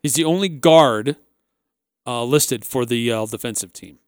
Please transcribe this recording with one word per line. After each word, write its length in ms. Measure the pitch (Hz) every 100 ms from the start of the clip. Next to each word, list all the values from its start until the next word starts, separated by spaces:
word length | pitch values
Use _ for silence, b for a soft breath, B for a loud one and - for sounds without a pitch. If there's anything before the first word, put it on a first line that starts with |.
He's 120 | 151
the 100 | 160
only 240 | 160 180 196
guard, 680 | 143 170 160 139 107 120 147 _ _ _ _ _ _ _ _ -
uh, 180 | 120
listed 400 | 120 147 - 117
for 200 | - 131 120
the, 240 | 120 117
uh, 160 | 110 107
defensive 460 | 120 120 107 95
team. 260 | - 92 -